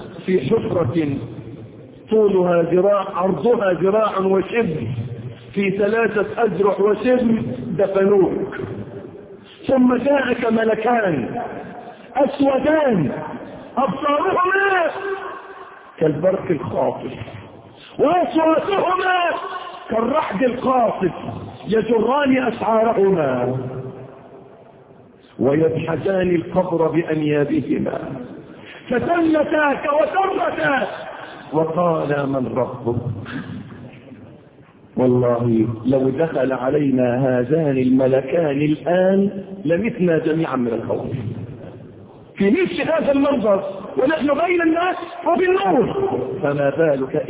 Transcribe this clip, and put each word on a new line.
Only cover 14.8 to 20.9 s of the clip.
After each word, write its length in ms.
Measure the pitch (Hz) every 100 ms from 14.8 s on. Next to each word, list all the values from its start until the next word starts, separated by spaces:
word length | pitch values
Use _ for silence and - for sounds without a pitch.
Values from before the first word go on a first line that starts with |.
| 320 392 392 392 - - - - - - - -
كالبرق 520 | 160 - 185 185 -
الخاطف 640 | 165 - - 127 - - - - - - - - - - -
وأصواتهما 1200 | 285 359 311 311 320 320 311 392 349 370 370 359 349 370 381 370 - - -
كالرعد 520 | 220 226 302 302 196
القاصف، 720 | 254 240 247 262 233